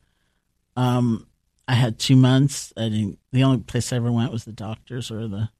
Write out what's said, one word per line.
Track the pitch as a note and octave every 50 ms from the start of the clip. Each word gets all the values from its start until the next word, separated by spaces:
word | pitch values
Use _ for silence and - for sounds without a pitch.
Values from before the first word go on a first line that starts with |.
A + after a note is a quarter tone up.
| _ _ _ _ _ _ _ _ _ _ _ _ _ _ -
um, | B2 B2+ B2 B2 B2 A#2+ A#2+ A2+ G2+ - _ _ _ _ _ _ _ -
I | - B2+
had | A2 C3 A#2 A2 -
two | - - C3+
months. | C3 B2+ B2+ C3 C3 C#3+ C#3 - - - - -
I | - A2+ A2+
didn't, | G#2+ G#2+ G#2+ G2 - - _ - -
the | B2+ C3+
only | C3+ C3 A2+ -
place | - - A#2+ A2+ - C3
I |
ever | A#2+ A#2 A#2+ A#2+
went | A#2 A2+ C3+ C3
was | A2+ -
the | A2+ G#2+
doctor's | - G#2+ G#2 A2+ - _ - B2 C3 A2+ -
or | A2+ G#2+ A2+
the, | A2+ G2 G2+ A2 - _ _